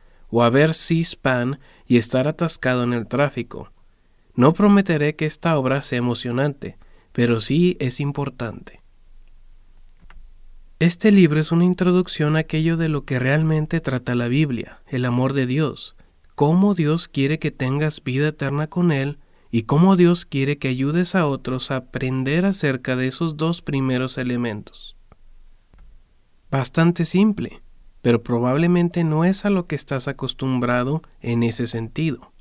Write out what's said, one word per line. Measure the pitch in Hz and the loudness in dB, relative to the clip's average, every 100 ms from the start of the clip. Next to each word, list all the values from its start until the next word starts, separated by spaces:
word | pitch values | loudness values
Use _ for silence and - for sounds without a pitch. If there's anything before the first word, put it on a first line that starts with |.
| - - - | -20 -20 -4
o | 113 | 2
a | 120 | 4
ver | 131 156 | 4 4
C-span | 160 - 165 170 - 135 127 123 143 - _ - | 2 -2 -2 -2 -4 -2 -2 -2 -6 -12 _ 2
y | 120 | 2
estar | - 131 135 | 2 0 0
atascado | 156 165 - 131 127 | -2 -4 -2 -2 0
en | 120 | 0
el | 120 107 | -2 -2
tráfico. | 127 143 127 113 - - _ _ _ _ _ _ - | -2 -2 -2 -10 -12 -16 _ _ _ _ _ _ 4
No | 127 | 4
prometeré | 170 202 202 196 156 147 151 | 6 4 4 4 0 -2 -2
que | 156 | -6
esta | - 170 156 | -4 -2 0
obra | 131 135 | 0 -2
sea | - 123 | -2 -2
emocionante, | 123 120 123 120 147 139 - - - - _ | -2 -2 -4 -2 -2 -4 -12 -16 -20 -20 _
pero | - 120 113 | -2 0 0
sí | - 143 175 180 | 0 2 2 0
es | 127 - | -4 -4
importante. | 143 139 139 - 117 - - - _ _ - - - - - - - - - - - - - - - - - - | -6 -4 -6 -8 -10 -12 -18 -20 _ _ -20 -20 -20 -20 -20 -20 -20 -20 -20 -20 -20 -20 -20 -20 -20 -20 -18 -2
Este | 170 170 220 | 0 2 4
libro | 202 170 151 | 6 6 4
es | 151 | 0
una | 165 180 | 2 2
introducción | 180 180 180 180 - 151 156 | 2 2 2 0 -2 0 0
a | |
aquello | 156 156 160 165 | 0 -2 0 0
de | 165 | 0
lo | 147 139 | -2 -4
que | 131 | -2
realmente | 123 151 160 156 156 165 | 0 2 2 0 0 -4
trata | - 127 - 120 | -2 -4 -2 -2
la | 120 | 0
Biblia, | 135 156 117 - - - | 0 0 -2 -8 -16 -8
el | 131 123 | -4 -2
amor | 123 131 | 0 0
de | 139 127 | 0 -2
Dios, | 135 151 - - - - _ _ - | 0 -2 -4 -14 -18 -20 _ _ 0
cómo | 147 175 202 | 2 4 4
Dios | 190 147 160 - | 2 0 -2 -4
quiere | - 135 156 | -2 -2 0
que | 151 | -4
tengas | - 127 139 151 - | -4 -2 -2 -2 -4
vida | - 127 151 | -4 -2 -2
eterna | 151 139 143 151 | -2 -4 -4 -4
con | - 175 | 0 2
Él | 139 139 147 - _ _ | 2 -2 -6 -16 _ _
y | 117 | -4
cómo | 110 147 185 190 | 2 4 6 6
Dios | 175 175 - | 4 4 -2
quiere | 139 135 143 | -2 -2 -2
que | 135 | -4
ayudes | 127 135 165 175 | -2 0 0 0
a | 190 156 | 0 0
otros | 131 - 127 - | -2 -6 -6 -4
a | 135 | -6
aprender | - 127 131 131 131 156 196 | -6 -6 -4 -2 0 0 0
acerca | 190 147 131 131 127 | 0 -2 -2 -2 -2
de | 131 | -2
esos | 127 165 147 | -2 -4 -2
dos | 160 170 | -2 -2
primeros | - 139 131 127 127 - | -4 -2 0 -2 -2 -4
elementos. | 127 120 120 104 98 - - - _ _ - - - - _ - - - _ _ _ _ _ | -4 -4 -4 -6 -12 -20 -20 -20 _ _ -20 -20 -20 -20 _ -20 -20 -20 _ _ _ _ _
Bastante | 135 127 - 165 175 165 | -4 -2 2 2 2 0
simple, | 185 214 202 120 - - - - - | 2 2 2 -6 -12 -20 -20 -20 -4
pero | 123 117 | 2 2
probablemente | - 120 123 139 170 180 175 175 | 2 0 0 2 2 2 2 0
no | 165 156 | 0 2
es | 175 190 208 | 2 0 0
a | |
lo | 196 175 | -2 -2
que | 147 | -8
estás | - 139 139 | -6 -6 -6
acostumbrado | 135 131 - 135 127 123 123 127 156 - - | -6 -8 -4 -2 -2 0 0 -2 -4 -6 -10
en | - 117 | -4 0
ese | 117 113 120 | 0 -2 -4
sentido. | 117 117 - 160 127 - _ | -6 -6 -4 -4 -4 -10 _